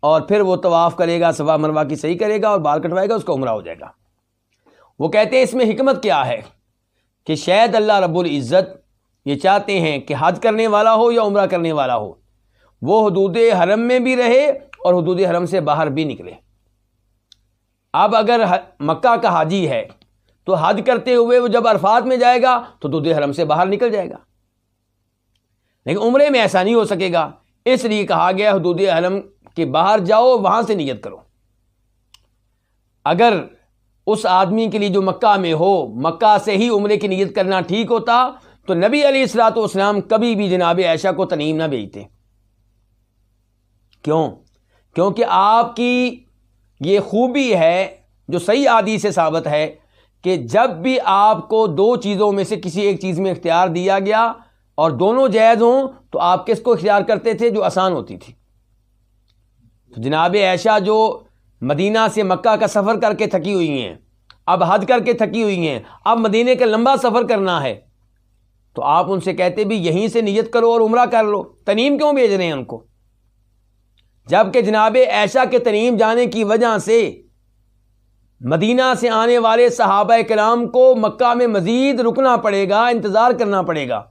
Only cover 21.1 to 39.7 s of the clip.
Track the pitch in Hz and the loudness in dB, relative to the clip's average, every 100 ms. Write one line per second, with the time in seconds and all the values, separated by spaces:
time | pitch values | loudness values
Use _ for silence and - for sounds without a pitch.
21.1 | 247 233 247 240 233 233 202 190 233 262 | 2 4 2 2 0 2 2 2 2 2
22.1 | 254 240 247 254 240 240 _ 147 160 151 | 2 2 4 2 0 -4 _ -6 -4 0
23.1 | 156 143 143 156 151 185 196 240 214 180 | 0 -2 -2 -2 0 0 0 -2 -2 -6
24.1 | - _ _ _ _ _ _ _ _ _ | -12 _ _ _ _ _ _ _ _ _
25.1 | _ _ _ _ _ _ _ - 185 220 | _ _ _ _ _ _ _ -6 -2 0
26.1 | 262 294 262 214 190 190 233 208 196 185 | 2 4 2 2 0 2 0 0 -2 -2
27.1 | 170 147 - _ _ - 254 240 214 190 | -2 -4 -10 _ _ -2 0 0 -4 -2
28.1 | 165 170 190 208 196 170 175 190 165 180 | 0 0 0 0 0 0 0 0 0 -2
29.1 | 196 - _ _ - 151 147 180 220 180 | -4 -8 _ _ -6 -4 0 2 0 2
30.1 | 214 254 247 190 214 220 208 139 113 - | 4 4 2 2 0 0 -4 -4 -8 -12
31.1 | - _ _ _ _ _ _ _ _ _ | -18 _ _ _ _ _ _ _ _ _
32.1 | _ _ _ _ _ _ _ _ _ 147 | _ _ _ _ _ _ _ _ _ -4
33.1 | 175 233 190 127 _ _ _ _ _ - | 2 2 2 -6 _ _ _ _ _ -4
34.1 | 214 214 185 190 220 226 208 202 190 190 | -2 0 0 0 -2 -2 -2 -2 0 -2
35.1 | 185 226 202 180 156 180 190 127 110 151 | 0 2 2 0 0 2 2 -2 -4 -6
36.1 | 165 214 208 208 196 240 214 208 208 202 | 0 2 2 2 0 0 0 0 -2 -2
37.1 | 185 196 202 185 190 170 208 226 226 226 | -2 -2 -2 -2 -2 -2 -4 -2 -2 0
38.1 | 233 254 277 _ _ - 175 196 294 285 | 0 0 -4 _ _ -6 0 0 2 2
39.1 | 269 262 220 220 226 208 | 2 0 2 0 2 -4